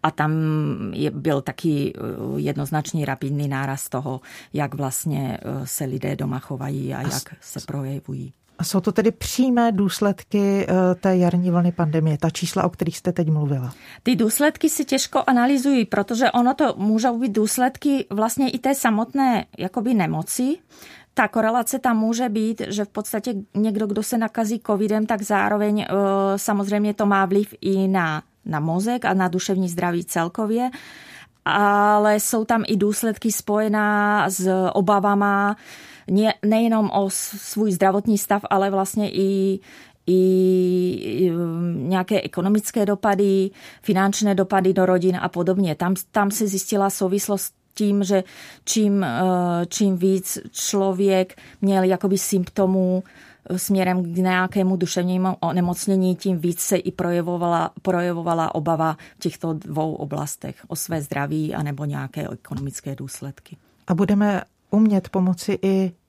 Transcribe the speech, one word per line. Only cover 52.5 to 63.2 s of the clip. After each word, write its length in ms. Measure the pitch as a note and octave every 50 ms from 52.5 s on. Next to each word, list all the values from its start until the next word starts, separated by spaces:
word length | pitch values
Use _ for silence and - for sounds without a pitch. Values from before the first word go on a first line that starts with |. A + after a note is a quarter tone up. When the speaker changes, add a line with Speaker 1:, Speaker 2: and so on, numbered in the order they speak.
| _ - F#3+ F#3 F#3+ F#3+ F#3 F3+ F#3 F#3 F#3 - - - - - - _ _ -
Speaker 1:
eh, 100 | F#3 F#3
směrem 440 | - - G3+ F#3+ F#3 F3+ F3+ F#3 F3+
k 140 | E3+ E3+
nějakému 600 | F3+ F#3 F#3 F#3 F#3 F#3 F#3 - G#3 - F#3 F#3+
duševnímu 580 | F3+ F#3 E3+ - F3+ F3 F3+ F#3 F#3 F#3 F#3+ F#3 -
onemocnění, 760 | - E3+ - F3+ F3 F3 F3 - - G3+ G3 F#3+ F#3 F#3 F3+
tím 240 | F3 - G3 F#3 E3
víc 200 | D#3 F3 E3+ -
se 180 | - - G3+
i 140 | F3 - F#3
projevovala, 800 | - - - E3+ F3 F3 E3+ F3 F3 E3+ F3 E3+ E3+ E3 E3 - _ -
projevovala 760 | _ F#3+ F3+ F3 F3 F3+ F3 E3+ E3 E3+ E3 E3 D#3+ - -
obava 420 | E3 D3 E3 E3 D#3 D#3+ D#3+ D#3 - - - _
v 40 | _
těchto 340 | - E3 - - - E3 D#3
dvou 400 | D3+ - - D#3 D#3 D#3 D#3+ D3+
oblastech, 640 | - - C#3+ D3 D3 D3 D3 - - - C3 C3+ - -
o 80 | - E3+
své 260 | D3+ - - E3 D#3+
zdraví 540 | C#3+ - - C#3+ C#3+ C#3+ D3+ D#3 D#3 D3+ -
anebo 300 | - D3 D3 C#3+ C#3 D3+
nějaké 420 | D3 C#3+ C#3 C3+ C3 - D#3 C#3+
ekonomické 680 | F#2 - - _ - - C3 C#3 C#3 B2+ - _ C#3 C3+
důsledky. 600 | - C3+ C3+ - -